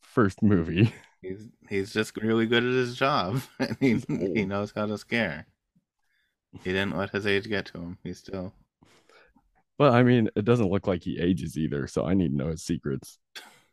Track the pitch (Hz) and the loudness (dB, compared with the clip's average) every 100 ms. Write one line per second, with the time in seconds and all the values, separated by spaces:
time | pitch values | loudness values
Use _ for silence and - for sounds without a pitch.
0 | _ - 101 - 107 98 80 80 113 - | _ 2 2 2 2 2 2 2 2 2
1 | - _ 92 98 110 _ - 101 98 107 | -20 _ -14 -12 -16 _ -6 -4 -2 -2
2 | 110 - 110 113 113 117 123 127 123 123 | -4 -2 0 2 4 2 2 0 -2 0
3 | 139 143 92 131 - - 135 110 135 107 | 0 0 0 -4 -6 -6 -6 0 2 2
4 | - - 98 110 95 101 104 - 107 104 | -2 -4 -2 -2 -2 -2 -4 -4 -4 -6
5 | - 120 101 71 - _ _ _ _ _ | -4 -2 -2 -4 -14 _ _ _ _ _
6 | _ _ _ _ _ 101 92 95 98 80 | _ _ _ _ _ -12 -4 -2 -2 -2
7 | 98 101 104 98 107 101 - 90 87 92 | -2 -2 0 0 0 -6 -6 -10 -12 -10
8 | 90 87 - 95 90 _ _ _ _ _ | -12 -12 -10 -10 -10 _ _ _ _ _
9 | _ _ _ _ _ _ _ - 147 120 | _ _ _ _ _ _ _ 2 6 6
10 | 123 123 107 - 104 120 98 95 - 90 | 6 4 2 0 2 2 2 0 0 -2
11 | - - 87 90 80 73 78 71 65 - | -4 -2 0 0 -2 -4 -4 -4 -4 -2
12 | 64 95 82 71 71 80 - 76 73 67 | 0 0 0 -2 -4 -6 -6 -6 -4 -8
13 | - - _ - - _ _ | -10 -20 _ -20 -20 _ _